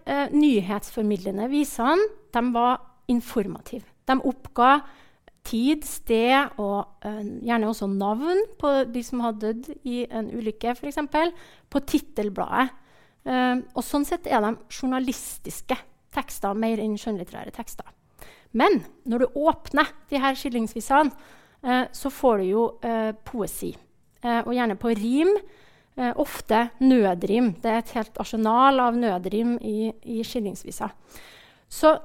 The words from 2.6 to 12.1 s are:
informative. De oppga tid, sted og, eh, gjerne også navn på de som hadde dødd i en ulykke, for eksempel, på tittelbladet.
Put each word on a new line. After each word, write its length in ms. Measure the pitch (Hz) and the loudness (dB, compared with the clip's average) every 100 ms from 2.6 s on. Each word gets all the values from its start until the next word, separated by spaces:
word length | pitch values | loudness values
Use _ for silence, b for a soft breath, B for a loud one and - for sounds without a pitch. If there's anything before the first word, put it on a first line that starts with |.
| 240 262 - _ - | 2 0 -4 _ -2
informative. 800 | 240 - 233 196 - - - - _ - | -2 0 -4 -2 -6 -12 -14 -16 _ -2
De 140 | 262 | 0
oppga 640 | 269 240 - - 247 285 B B B B - _ | 0 -4 -6 4 6 6 B B B B -20 _
tid, 420 | - 226 254 311 - | -6 0 0 0 -4
sted 640 | - - 226 240 269 285 - | -10 0 2 4 4 2 -4
og, 280 | 202 202 - - | -2 -2 -4 -10
eh, 220 | 208 214 | -10 -8
gjerne 460 | 208 - 233 233 214 | -8 -6 0 0 0
også 180 | 220 196 | -2 -2
navn 540 | 196 196 214 311 370 440 - | -2 0 0 0 0 0 -2
på 320 | 294 277 247 | 2 2 0
de 120 | 240 | -4
som 180 | 233 247 | -6 -4
hadde 320 | 233 214 214 | -4 -2 -4
dødd 260 | 226 277 285 254 | -6 -10 -10 -8
i 200 | 240 233 | -6 -6
en 200 | 226 214 | -6 -6
ulykke, 440 | 240 220 214 233 247 | -6 -6 -4 -4 -4
for 120 | 285 | -6
eksempel, 440 | 294 285 302 339 339 B B B | -6 -2 0 0 -2 B B B
på 100 | 277 | -4
tittelbladet. 880 | - 294 - | 0 -2 -2